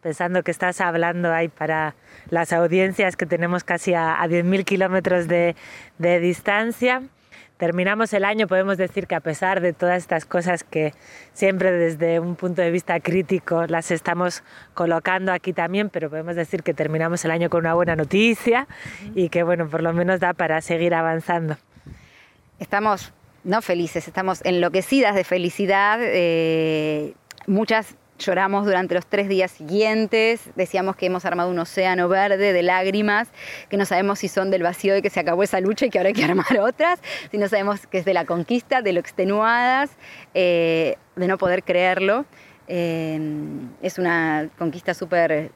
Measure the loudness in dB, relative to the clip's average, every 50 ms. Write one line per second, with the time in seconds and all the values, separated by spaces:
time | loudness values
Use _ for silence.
0 | _ -6 -4 -2 -2 0 2 0 0 0 -2 0 -2 -2 0 0 -2 0 2 2
1 | 0 0 0 0 0 0 2 2 0 -2 -4 -6 -4 -2 0 0 -2 -2 -6 _
2 | _ -20 -20 -20 -10 -4 -2 -2 0 0 2 2 2 4 4 2 2 2 0 0
3 | 0 0 0 -2 -4 -2 0 -2 0 0 -2 -2 -2 -2 -4 -2 0 0 0 2
4 | 2 0 0 0 0 0 0 0 2 2 0 0 0 0 0 0 0 2 0 0
5 | 0 2 0 0 0 0 2 2 2 0 0 -4 -14 -20 -20 -20 -20 -20 _ _
6 | 0 2 2 4 2 0 -2 0 -2 0 0 0 0 -2 -2 0 0 0 0 0
7 | -4 -12 _ _ _ _ -20 -20 -20 _ _ _ -2 0 0 0 0 0 2 0
8 | 0 0 0 0 0 2 2 0 0 2 2 2 2 2 0 0 -2 -2 -2 -6
9 | -4 -4 -4 -4 -2 -4 -4 -2 0 0 0 2 0 0 0 _ 0 0 0 0
10 | 0 -2 -4 -4 -2 _ -4 -2 0 0 -2 -4 -6 _ -4 -2 -2 -2 -4 _
11 | -20 -20 -20 -20 -20 -20 _ 0 0 0 2 2 2 2 2 2 2 0 0 0
12 | 0 0 2 0 0 -2 -6 -4 -4 -4 -2 0 0 0 0 -2 -2 -2 -4 -2
13 | -2 -2 -2 -2 0 0 -2 -4 -2 -2 -2 -2 0 0 -2 -4 -2 -2 -4 -4
14 | -2 -4 -2 0 -2 -2 -4 -6 -16 -20 -20 -20 -20 -18 _ -4 0 0 0 0
15 | 0 0 -2 0 0 -2 -2 -2 -2 -4 -4 -2 -2 -2 0 -2 -2 -2 -4 -6
16 | -6 -6 -8 -8 -8 -6 -4 -6 -4 -4 -4 -4 -2 -2 -2 -2 -2 -2 0 0
17 | 0 0 -2 -2 0 0 0 0 0 0 0 0 0 2 2 2 2 2 2 -2
18 | -2 0 2 4 4 4 2 2 2 2 2 2 0 -4 -14 -18 -18 -18 -16 -16
19 | -16 -8 -2 -2 -2 0 0 0 2 2 2 0 0 -2 -2 -2 -2 0 0 0
20 | 0 0 0 2 0 0 0 0 0 0 0 -2 0 -2 -2 0 2 2 2 2
21 | 0 0 -2 -2 -2 -2 -2 -2 0 -4 -6 -6 _ _ _ -20 _ -20 -20 -20
22 | -20 -20 -20 -20 -20 _ _ _ _ _ _ -16 -8 -4 -2 0 2 2 0 0
23 | -4 -16 -20 _ _ _ _ _ _ -2 -2 -2 0 0 -2 -2 -2 -4 -4 -8
24 | -8 -6 -6 -2 -2 -2 -2 -2 0 0 2 2 2 2 2 0 0 2 2 4
25 | 4 4 4 2 0 0 0 0 0 -2 -2 -2 0 2 4 4 4 4 2 2
26 | 0 0 0 2 2 2 2 2 2 2 2 0 0 0 0 0 -2 -2 -2 -4
27 | -4 -8 -12 _ _ _ -20 -16 -2 0 0 0 2 2 0 0 0 -4 -18 _
28 | _ _ _ _ -4 -2 0 2 2 2 0 0 2 2 2 2 0 0 -2 -2
29 | -2 _ -2 -2 0 0 0 0 0 0 -2 -12 -8 -4 0 2 2 2 2 0
30 | 0 0 2 2 2 2 0 -2 -6 -12 -4 -4 -4 -2 0 -2 -2 -2 -4 -2
31 | -2 -2 -2 -2 -2 -4 -2 -2 -2 -2 -2 -4 -4 -4 -2 0 2 2 2 2
32 | 2 2 2 2 4 2 2 2 2 2 4 4 4 4 2 2 2 0 0 0
33 | 2 2 2 0 0 -4 -10 -18 -16 -16 -16 -16 -10 _ -2 -2 0 2 2 0
34 | 2 0 -2 -2 -4 -4 -2 -2 0 0 0 0 0 -2 -2 0 0 2 2 2
35 | 0 0 -2 -2 0 0 2 0 0 0 0 0 0 0 0 0 -2 0 0 2
36 | 2 2 2 2 0 2 2 0 2 2 2 2 2 0 0 2 0 0 0 -2
37 | -4 -14 -12 -12 -12 -6 -4 -2 -2 0 0 0 0 0 -2 -4 -6 _ -4 -2
38 | 0 2 0 0 0 0 -2 -4 -2 -2 -2 -2 0 _ -2 0 0 2 0 0
39 | -2 -4 -4 -2 0 0 2 2 2 2 2 2 2 2 2 2 0 -2 -6 _
40 | -20 -20 -20 -20 -20 _ _ 2 2 4 4 4 2 2 2 2 0 0 -2 -6
41 | _ _ _ -4 0 0 0 0 0 0 0 0 0 0 0 2 4 2 2 2
42 | 2 0 0 0 -2 _ -14 -20 -20 -20 -20 _ _ -8 -4 -2 -2 -2 -2 -2
43 | -4 -4 -4 -4 -4 -4 -6 -6 -8 -8 -10 -10 -12 -14 -14 -8 -8 -6 -4 -2
44 | 0 0 2 2 0 0 0 -2 -2 -6 -6 -4 -4 -4 -4 -4 -6 -6 -6 -6
45 | -4 0 2 2 4 4 2 0 -2 -6 -12